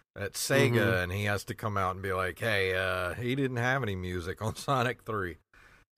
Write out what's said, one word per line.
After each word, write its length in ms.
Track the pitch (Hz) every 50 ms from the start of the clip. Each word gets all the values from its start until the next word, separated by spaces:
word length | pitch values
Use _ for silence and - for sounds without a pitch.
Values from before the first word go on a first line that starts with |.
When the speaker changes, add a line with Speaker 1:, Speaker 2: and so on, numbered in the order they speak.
| _ _ -
Speaker 1:
at 180 | - 101 95 -
Sega, 400 | - - - 143 139 139 131 120
Speaker 2:
Mm-hmm. 280 | 110 104 98 95 90 90
Speaker 1:
and 100 | 87 92
he 120 | 101 104
has 180 | 104 101 98 -
to 80 | - -
come 220 | - - 110 101
out 180 | 98 95 92 92
and 80 | 95 95
be 100 | 98 95
like, 260 | 92 92 90 85 -
"Hey, 340 | 107 113 107 98 95 92 92
uh, 380 | 92 95 92 92 92 92 90 87
he 200 | - 120 120 127
didn't 220 | 139 139 127 127
have 260 | 120 117 127 131 139 127
any 140 | 107 98
music 440 | 92 90 90 90 90 82 92 80 -
on 140 | 104 110 107
<laughs> 80 | - -
Sonic 380 | - 143 127 117 127 113 - -
three." 360 | - 110 104 95 87 80 - _ _ _ - - - - - - _ _